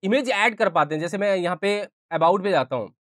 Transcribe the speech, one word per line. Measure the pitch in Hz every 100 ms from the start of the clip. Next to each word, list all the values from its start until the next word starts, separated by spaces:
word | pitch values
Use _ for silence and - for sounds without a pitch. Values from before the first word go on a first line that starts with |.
इमेज | 190 254 262
ऐड | 208 226 214
कर | 208
पाते | 165 147
हैं, | 156
जैसे | 170 196
मैं | 202 190
यहाँ | 175 180
पे | 196 208 - _ _
about | 165 160 190
पे | 190
जाता | 180 156 131
हूँ | 104 _